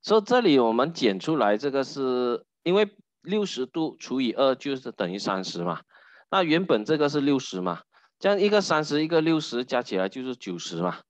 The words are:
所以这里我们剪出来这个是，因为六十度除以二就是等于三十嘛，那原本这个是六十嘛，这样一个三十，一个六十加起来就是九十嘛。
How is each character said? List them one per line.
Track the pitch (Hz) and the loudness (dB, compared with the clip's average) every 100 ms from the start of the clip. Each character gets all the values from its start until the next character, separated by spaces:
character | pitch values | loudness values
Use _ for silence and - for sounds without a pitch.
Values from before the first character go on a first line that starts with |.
所 | - 214 | 4 2
以 | |
这 | 208 247 | 4 2
里 | 226 139 | 6 6
我 | 117 | 4
们 | 113 143 | 2 0
剪 | 165 127 95 | 2 0 0
出 | 117 160 | -2 0
来 | 104 107 | 2 2
这 | 139 | 0
个 | 135 | -4
是， | 127 143 131 123 123 120 _ _ | -4 -4 -2 -2 -2 -4 _ _
因 | - | -2
为 | 190 208 _ _ _ | 0 0 _ _ _
六 | - 208 | -6 -4
十 | 202 - 127 | -4 -4 -6
度 | 170 156 - | -4 -6 -6
除 | - 127 | -6 -2
以 | 127 | -2
二 | 104 135 | 2 2
就 | 131 143 131 | 2 -4 -8
是 | 123 | -8
等 | - 92 | -6 -4
于 | 95 | -4
三 | 107 95 | -4 -4
十 | 90 85 | -4 -6
嘛， | 87 82 - - - - _ | -4 -6 -10 -20 -20 -20 _
那 | 190 | -2
原 | 175 160 | 2 0
本 | 185 117 | 2 0
这 | 107 156 | 2 0
个 | 147 | 2
是 | 147 | 0
六 | 139 139 | 2 0
十 | 131 95 | -2 -6
嘛， | 90 87 - _ _ _ | -4 -6 -10 _ _ _
这 | 190 | 0
样 | 202 | 2
一 | 202 | 4
个 | 208 | 4
三 | 190 160 | 2 0
十， | 147 147 | 0 0
一 | 156 | 2
个 | 165 | 2
六 | 160 160 | 4 2
十 | 147 120 | 0 -6
加 | 127 127 | -2 -2
起 | 120 98 | -2 -2
来 | 95 | -2
就 | 131 | -4
是 | 127 123 | -8 -8
九 | - 87 | -8 -8
十 | - 85 | -8 -4
嘛。 | 90 82 _ | -4 -4 _